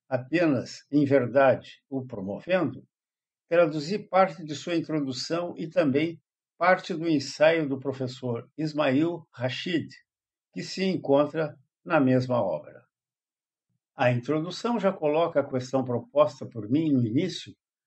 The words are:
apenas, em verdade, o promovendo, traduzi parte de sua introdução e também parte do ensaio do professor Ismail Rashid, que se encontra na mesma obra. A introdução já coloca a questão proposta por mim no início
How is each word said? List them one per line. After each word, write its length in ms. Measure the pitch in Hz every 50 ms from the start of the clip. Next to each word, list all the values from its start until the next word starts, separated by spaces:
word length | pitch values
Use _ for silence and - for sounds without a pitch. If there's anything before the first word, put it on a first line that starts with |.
| _ -
apenas, 800 | 131 123 127 - 151 175 175 160 135 113 98 - - - - _
em 140 | 143 147 143
verdade, 800 | 120 139 135 123 110 113 139 139 131 117 127 - - - - _ -
o 160 | 139 135 127
promovendo, 800 | 127 120 104 95 98 98 - - 165 185 185 160 127 127 - - _ _ _ _ _ _ _ _ _ _ _ _ -
traduzi 500 | 165 170 175 156 151 156 143 160 208 208
parte 460 | - - 180 185 190 185 - - 165
de 100 | 151 147
sua 220 | - - 175 170
introdução 760 | 165 160 156 156 151 143 131 127 127 - - 165 170 175 175 - -
e 100 | 175 160
também 540 | - 185 160 143 127 147 160 170 165 - _ _ _ _ _ _ _ -
parte 360 | 170 180 185 180 - - 185
do 160 | 156 165 170
ensaio 580 | 156 139 127 - - - 147 160 170 165 156 131
do 120 | 135 131
professor 680 | 127 139 123 - 131 127 - - - 123 117 117 - - _ -
Ismail 680 | 156 151 151 147 151 139 131 143 160 170 175 165 - _
Rashid, 580 | _ 117 123 127 123 - - 180 175 147 98 - - - _ _ _ _ _ _ _ _ _ _ -
que 80 | 180
se 220 | 170 - - 180 185
encontra 760 | 190 180 135 - - 139 143 147 147 156 160 156 147 - - _ _ _ _ -
na 160 | 175 170 151
mesma 400 | 135 127 127 127 127 127 123 120
obra. 420 | 104 92 80 76 - 71 69 - _ _ _ _ _ _ _ _ _ _ _ _ _ _ _ _ _ _ _ _ _ _ _
A 160 | 143 131 123
introdução 680 | 123 120 120 - 147 156 160 180 - - - 233 240 214
já 140 | 185 196 196
coloca 460 | - 160 147 147 156 170 160 - 147
a 100 | 135 -
questão 340 | 131 127 127 - - 135 127
proposta 640 | 127 120 120 120 - - 143 151 - - - -
por 240 | - - 113 104 104
mim 220 | 127 156 165 156
no 140 | 139 127 120
início 480 | 107 110 143 185 175 - - - 98 92 _ _ _ _ _ _